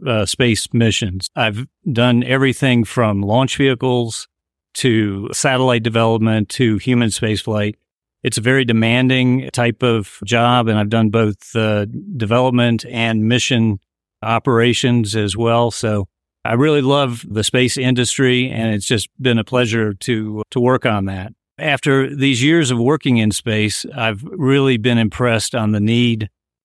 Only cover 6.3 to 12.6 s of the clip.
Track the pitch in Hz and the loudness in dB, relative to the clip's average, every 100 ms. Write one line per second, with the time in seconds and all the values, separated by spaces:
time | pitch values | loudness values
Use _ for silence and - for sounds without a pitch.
6.3 | 110 101 - 120 107 131 123 117 - 113 | 0 -2 0 0 0 0 2 2 0 -2
7.3 | 107 - 107 104 107 _ _ _ _ 120 | -4 -4 -4 -4 -6 _ _ _ _ -6
8.3 | 113 113 135 127 113 113 120 127 131 127 | -2 0 2 2 2 2 2 2 2 2
9.3 | 127 131 - 120 117 127 113 101 - 98 | 0 -2 -2 -2 0 0 0 -2 -12 -2
10.3 | 117 120 123 113 107 104 113 110 110 107 | 0 2 2 2 0 0 2 2 2 0
11.3 | 104 - 113 110 104 104 123 202 160 107 | -2 -6 -2 0 0 -2 -8 -10 -6 0
12.3 | 120 127 123 | 2 2 2